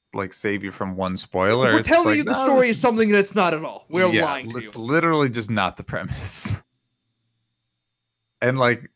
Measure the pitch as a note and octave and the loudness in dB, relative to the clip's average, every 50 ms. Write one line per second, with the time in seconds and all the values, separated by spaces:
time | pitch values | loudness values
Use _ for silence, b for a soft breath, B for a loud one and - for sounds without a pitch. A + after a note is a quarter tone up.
0 | _ _ - G2+ G2 F#2 - - - G#2+ G2+ G2 G2 F#2+ F2+ - G2+ F#2+ F#2 F#2 | _ _ -8 -8 -8 -8 -8 -6 -4 -4 -4 -4 -6 -8 -8 -8 -8 -6 -4 -4
1 | F#2+ F#2 F#2 F2+ - - - F#2 F#2 G2+ A2+ B2 C3 B2 G#2+ A2 A2+ - D#4+ E4+ | -4 -4 -4 -6 -8 -6 -2 0 2 2 2 4 4 4 2 2 2 4 4 4
2 | E4+ - D#4+ D4+ D4 - B3+ - - - C4+ C4 B3+ A#3+ A3 - - B3 A3+ A3+ | 4 4 2 0 0 -2 -2 0 2 2 4 4 4 2 2 2 0 0 2 2
3 | A3+ G#3 G#3 G3+ G3 G3+ - G#3 F#3 E3+ D#3+ D#3 D#3+ C3 G2+ - - - D3+ F3+ | 2 4 4 2 2 2 0 0 0 2 0 -2 -6 -10 -12 -14 -12 -4 0 2
4 | F#3 F3+ A2 A2 D#3+ D3+ C#3+ C3+ B2 A2 A2 A#2+ A2+ G#2+ G#2 B2+ A2+ A#2+ C#3+ E3 | 2 4 4 2 2 0 -2 -4 -8 -8 -10 -10 -10 -10 -12 -8 -4 0 2 2
5 | E3 E3 D#3+ D3+ C#3+ C3 A2+ A#2+ G#2+ G#2+ A2+ G#2 F#2+ F2+ - - G2+ - - F2 | 2 2 2 2 2 0 0 -2 -4 -2 0 0 0 -2 -2 -6 -12 -10 -8 -8
6 | F#2 - - - - G2 - - - - - - - _ _ _ _ _ _ _ | -8 -8 -10 -10 -10 -8 -6 -6 -4 -4 -6 -8 -10 _ _ _ _ _ _ _
7 | _ _ _ _ _ _ _ _ _ _ _ _ _ _ _ _ _ _ _ _ | _ _ _ _ _ _ _ _ _ _ _ _ _ _ _ _ _ _ _ _
8 | _ _ _ _ _ _ _ - A#2 B2 B2+ C3+ B2+ A#2+ A#2+ A#2+ C3 - _ | _ _ _ _ _ _ _ -2 -2 0 2 2 2 2 2 0 -4 -16 _